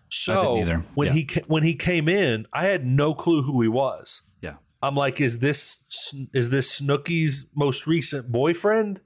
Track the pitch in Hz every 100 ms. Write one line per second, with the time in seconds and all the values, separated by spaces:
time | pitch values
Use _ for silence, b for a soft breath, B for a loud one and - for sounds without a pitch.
0 | _ - - 190 156 117 85 82 - 143
1 | 147 156 135 - - 156 160 165 180 175
2 | 156 202 151 110 113 143 190 180 127 139
3 | 151 147 170 156 135 127 113 123 131 85
4 | - - - _ 80 - _ _ 139 139
5 | 139 143 135 117 139 143 - - _ -
6 | - 135 127 135 120 135 - - 143 143
7 | 151 165 156 139 131 143 143 123 156 165
8 | - 139 120 117 151 170 208 220 214 196